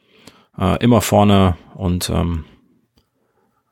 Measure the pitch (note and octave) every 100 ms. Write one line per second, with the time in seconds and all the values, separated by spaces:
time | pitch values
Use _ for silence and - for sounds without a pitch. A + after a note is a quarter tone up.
0 | _ _ - _ _ - F#2 F2+ A#2 A2+
1 | - G#2 G#2 G2 F#2 E2+ - - F#2+ F2+
2 | - E2 E2+ E2 - _ _ _ _ _
3 | _ _ _ _ _ _ _